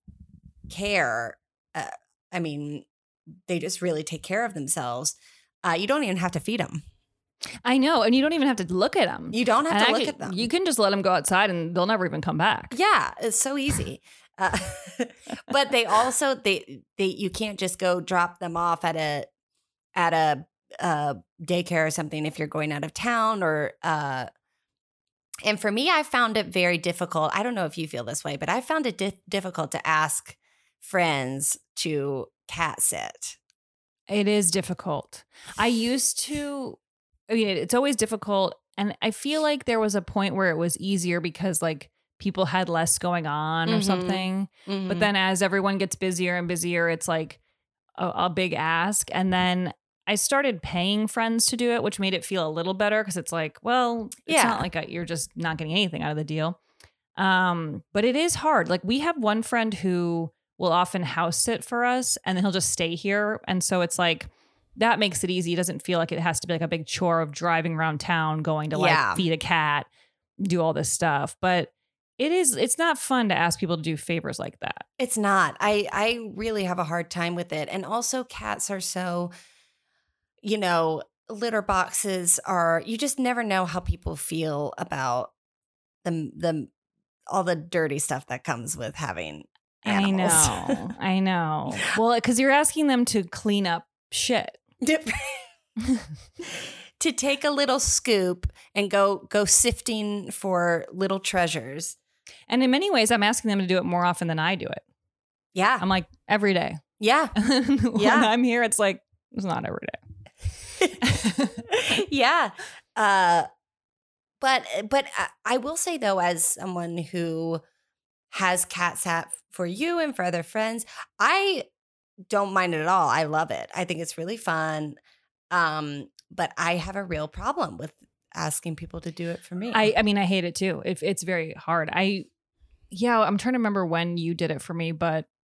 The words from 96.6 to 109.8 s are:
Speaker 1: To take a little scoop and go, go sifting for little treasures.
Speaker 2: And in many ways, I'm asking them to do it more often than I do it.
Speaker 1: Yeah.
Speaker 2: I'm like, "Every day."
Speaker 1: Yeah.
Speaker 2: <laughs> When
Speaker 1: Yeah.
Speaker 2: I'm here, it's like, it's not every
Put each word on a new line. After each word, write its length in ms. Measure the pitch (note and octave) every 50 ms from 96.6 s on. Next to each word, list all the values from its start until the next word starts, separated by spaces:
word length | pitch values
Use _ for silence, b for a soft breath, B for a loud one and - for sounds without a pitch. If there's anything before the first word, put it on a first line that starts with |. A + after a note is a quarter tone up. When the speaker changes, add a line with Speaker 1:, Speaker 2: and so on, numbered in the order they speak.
| B B B B B B B -
Speaker 1:
To 100 | - E4
take 320 | - - B3+ C#4+ C#4 C#4+ -
a 80 | D4
little 280 | D4 C#4 C#4+ C4 C4 C#4
scoop 680 | - - - - - B3+ A3 G3 F#3 F3+ F3 F3+ - - B B B B -
and 160 | G3+ G3+ F#3+
go, 380 | G3+ G3+ G3 G3+ G3 - - -
go 160 | - G#3 G#3
sifting 880 | - - - - A#3+ - - - - A3 G#3+ G#3 G#3 G#3 G#3 F#3 -
for 560 | - - - F#3+ F#3 F3 F3 F3 E3+ E3 - -
little 280 | - F#3 G3 F#3+ G3 F#3+
treasures. 760 | - - - F#3 F3 D#3+ D#3 D3+ A2 C3 C#3 D#3 E3 - - - B B B B B B B B B B
Speaker 2:
And 140 | - B3+ C4
in 80 | B3
many 180 | B3+ D4 F#4+ G4+
ways, 220 | F4+ A#3+ A3 A#3
I'm 100 | A#3+ G#3+
asking 280 | G#3 G#3 - - - A3
them 100 | G3+ G3
to 80 | F#3+ F3
do 100 | F#3 F3+
it 80 | -
more 180 | F3 F3 F3 F3
often 240 | F3 E3+ - F3+ E3
than 120 | D#3+ D#3+
I 160 | D#3 F3 G3
do 100 | E3+ -
it. 160 | - - - - _ _ _ _ _ _ _ _ _ _ _ _ _ -
Speaker 1:
Yeah. 240 | F#3 F#3+ A3 B3+ G#3
Speaker 2:
I'm 100 | F#3 F#3+
like, 180 | F#3+ F#3 E3 - - _ _ -
"Every 280 | G#3 G#3 G#3 G3+ F#3+
day." 200 | F3 - - D#3+ D3+ - _ _ -
Speaker 1:
Yeah. 280 | G#3 A3 C4 D4+ D#4 - -
Speaker 2:
<laughs> 20 |
When 640 | G#3+ G#3 B3+ C#4 B3+ B3 C#4 C#4 A3+ G#3+ A#3+ A3+ G#3+
Speaker 1:
Yeah. 160 | G#3 - B3+ - B3
Speaker 2:
I'm 180 | G#3+ A3+ A#3+ B3+
here, 200 | B3 A#3 A#3+ A#3
it's 160 | A3 A3+ -
like, 220 | G#3 G3 - - _ _ _ _ _ _ -
it's 120 | A#3 G3
not 180 | F#3 - - -
every 220 | - - -